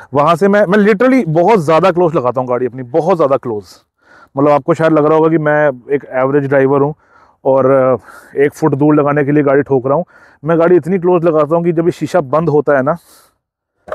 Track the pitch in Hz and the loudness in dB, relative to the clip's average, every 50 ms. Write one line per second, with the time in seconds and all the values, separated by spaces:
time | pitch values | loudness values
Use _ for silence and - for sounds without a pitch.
0 | - - - 139 143 156 170 147 196 202 202 208 208 170 190 214 202 202 226 190 | -20 -6 -2 -2 0 0 0 2 2 0 2 2 0 2 2 2 2 2 2 2
1 | 240 262 262 262 214 160 151 165 175 190 233 208 151 139 160 156 170 190 170 175 | 2 2 2 0 0 0 0 0 2 2 2 2 2 2 0 2 2 2 0 2
2 | 180 160 147 170 120 123 120 131 127 123 123 123 127 123 110 131 127 120 123 165 | 0 0 0 -2 -2 -2 -2 -4 -4 -4 -4 -4 -4 -6 -6 -10 -14 -4 -4 -2
3 | 151 170 196 160 160 135 139 127 - 127 110 104 95 - - - _ _ _ _ | 0 0 0 0 2 0 0 -2 -2 -6 -8 -8 -10 -14 -20 -20 _ _ _ _
4 | _ _ - - - _ _ 139 143 147 147 147 135 - 165 - 160 160 160 156 | _ _ -20 -20 -20 _ _ -2 0 2 2 0 0 -2 -2 0 0 0 2 2
5 | 147 151 156 160 160 160 160 165 151 151 151 151 151 147 131 123 - - 143 139 | 2 2 2 2 2 2 0 0 0 0 0 0 0 -2 -2 -4 -8 -6 -6 -6
6 | - - - 127 131 135 139 147 139 135 143 139 135 131 139 143 139 147 156 - | -6 -6 -4 -2 -2 0 0 -2 -2 0 0 2 2 2 2 0 0 -2 -4 -10
7 | _ _ _ _ - _ _ _ _ 135 135 135 131 131 135 135 131 131 131 110 | _ _ _ _ -20 _ _ _ _ 0 0 2 2 2 2 2 2 0 0 -2
8 | - - - - - - - 135 139 147 - - 160 156 143 135 147 151 151 151 | -4 -14 -20 -20 -20 -12 -4 -2 -2 -2 -2 -2 -2 -2 0 0 2 2 2 2
9 | 143 143 143 147 143 131 147 151 143 143 139 143 143 - 139 131 117 135 139 160 | 0 0 0 -2 -2 0 0 0 2 2 0 0 0 0 -2 -2 0 -2 -2 -2
10 | 180 - _ - - - _ _ - 147 170 160 165 170 180 180 139 - 190 196 | -4 -8 _ -20 -20 -20 _ _ -6 -4 0 0 2 2 2 2 2 0 -4 -2
11 | 160 180 180 175 160 175 156 156 151 143 165 170 170 175 170 156 165 175 - - | 0 0 0 0 0 0 0 0 0 0 0 -2 -2 -2 -2 0 -2 -2 -4 -4
12 | 160 143 - 180 151 127 131 156 170 160 143 151 135 - 147 135 127 143 170 170 | -8 -4 -2 -4 -2 0 -2 -2 0 0 0 0 0 2 0 0 0 -2 -4 -6
13 | - _ - - _ _ _ _ _ _ _ _ _ _ _ _ _ - | -8 _ -20 -20 _ _ _ _ _ _ _ _ _ _ _ _ _ -12